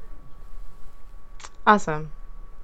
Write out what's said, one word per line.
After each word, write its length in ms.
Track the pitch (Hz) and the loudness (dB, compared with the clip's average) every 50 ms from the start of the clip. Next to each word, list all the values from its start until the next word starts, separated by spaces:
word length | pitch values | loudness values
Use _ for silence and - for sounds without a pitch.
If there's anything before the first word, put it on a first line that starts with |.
| - - - - - - - - - - - - - - - - - - - - - - - - - - - - - - - - - | -4 -4 -4 -6 -4 -6 -6 -6 -4 -2 -2 0 0 0 0 0 0 -2 0 -2 -6 -6 -6 -8 -8 -6 -6 -8 -8 -8 -4 2 8
Awesome. 460 | 220 214 196 - - 156 151 156 151 - - - - - - - - - - | 8 8 8 8 2 0 0 -2 -4 -6 -6 -6 -8 -8 -8 -8 -8 -8 -8